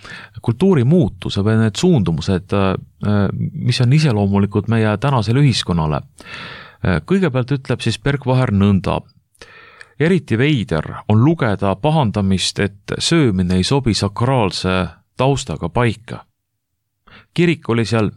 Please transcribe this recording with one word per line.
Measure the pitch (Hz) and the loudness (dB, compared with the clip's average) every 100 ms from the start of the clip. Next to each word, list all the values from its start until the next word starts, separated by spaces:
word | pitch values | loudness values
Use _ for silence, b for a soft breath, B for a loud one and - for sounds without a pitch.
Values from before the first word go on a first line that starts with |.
| B B B B | B B B B
kultuurimuutuse | - 113 190 170 120 175 110 - - - 98 | -4 0 2 4 4 4 2 -2 -6 -2 0
või | 110 | 2
need | 110 - | 0 0
suundumused, | 180 156 85 80 - 92 - | 2 2 2 -2 -2 -2 -2
äh, | 101 95 - - _ 101 104 98 | 0 0 -2 -8 _ -2 0 0
mis | - 110 - 123 123 | -2 -6 -4 -2 0
on | 120 | 2
iseloomulikud | 151 156 104 101 101 98 104 104 | 4 2 2 2 0 0 0 0
meie | 113 110 104 | 0 0 0
tänasele | 139 135 104 120 | 0 0 0 2
ühiskonnale. | 147 107 - 87 78 71 - _ B B B B B B | 2 2 -2 -2 0 -2 -6 _ B B B B B B
Äh, | 85 90 - | -2 -2 0
kõigepealt | 196 180 127 120 143 | 0 0 -2 -2 -4
ütleb | - 120 | -4 -4
siis | 120 110 | -4 -4
Berk | 139 139 123 | -4 -4 0
Vaher | 127 127 | 0 2
nõnda: | 101 101 98 82 78 - _ _ _ B B B B B B | 2 4 2 0 -4 -6 _ _ _ B B B B B B
"Eriti | 151 190 - 110 | 0 0 0 0
veider | 139 147 95 78 - - - | 2 0 0 -4 -4 -8 0
on | 107 | 2
lugeda | 131 170 120 95 101 95 | 4 2 0 0 -2 0
pahandamist, | 151 156 120 104 98 95 - - | 0 0 0 0 0 0 -2 -2
et | 101 - - - | -4 -4 -8 -6
söömine | - 170 135 92 90 | 0 2 2 2 2
ei | 92 | 0
sobi | 90 139 131 | 2 0 0
sakraalse | 98 101 - 120 135 101 - 92 92 87 - _ - | 0 -2 -2 0 0 0 -2 -2 -2 -2 -8 _ -2
taustaga | 131 135 - 80 87 | 0 0 -4 -8 -4
paika. | 120 120 101 - 58 - _ _ _ _ _ _ _ _ B B | 0 0 -2 -10 -18 -18 _ _ _ _ _ _ _ _ B B
Kirik | - 175 156 - | 0 0 0 -2
oli | 117 | -2
seal | 110 113 107 | 0 0 0